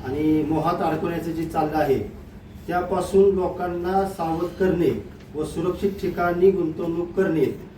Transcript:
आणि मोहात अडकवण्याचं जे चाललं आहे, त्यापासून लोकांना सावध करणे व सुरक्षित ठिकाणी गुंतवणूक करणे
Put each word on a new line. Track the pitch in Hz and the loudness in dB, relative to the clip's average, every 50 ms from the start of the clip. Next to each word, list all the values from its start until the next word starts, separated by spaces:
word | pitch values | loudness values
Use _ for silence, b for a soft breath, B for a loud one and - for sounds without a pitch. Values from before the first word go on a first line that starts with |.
| - | -6
आणि | 127 135 147 156 156 156 156 143 147 | -4 -2 0 2 2 2 2 2 2
मोहात | 160 156 156 170 180 180 | 0 0 2 0 0 0
अडकवण्याचं | 175 160 156 156 190 175 170 160 156 170 | 0 -2 0 -2 -2 -4 -4 -4 -4 -4
जे | 156 160 165 | -4 -4 -4
चाललं | 156 - 156 151 151 156 156 | -2 0 0 0 0 2 0
आहे, | 147 139 131 107 - - - - - - - - - - - - - - | 2 2 2 0 0 -6 -10 -14 -16 -16 -18 -18 -18 -16 -18 -14 -8 -2
त्यापासून | 170 180 175 180 196 180 165 - 196 196 196 196 180 | -2 -2 0 0 -2 -2 -2 4 6 6 6 6 6
लोकांना | 180 180 175 - 180 180 175 175 175 175 185 190 196 196 190 | 2 0 -2 -2 -4 -4 -4 -4 -4 -2 0 2 2 0 0
सावध | - - 165 160 160 165 175 | -2 -4 -4 -2 -2 -2 -2
करणे | 175 - - 190 180 165 175 165 131 113 104 - - - - - - - | -4 0 0 2 2 4 4 2 2 2 0 -6 -12 -16 -18 -18 -12 -8
व | 147 156 | -6 -6
सुरक्षित | - - 180 165 180 180 - 202 196 | -4 -4 -2 -2 -2 -2 0 -2 -2
ठिकाणी | 190 - - 175 - 175 175 175 175 175 185 196 | -2 0 -4 -4 -2 0 0 0 4 6 6 6
गुंतवणूक | 185 180 165 156 156 170 170 165 170 170 175 - | 6 4 0 -2 -2 -4 -4 -2 -2 -2 -4 -2
करणे | - 196 190 185 165 151 131 120 - - - - - | 0 0 2 2 2 2 2 0 0 -6 -12 -16 -18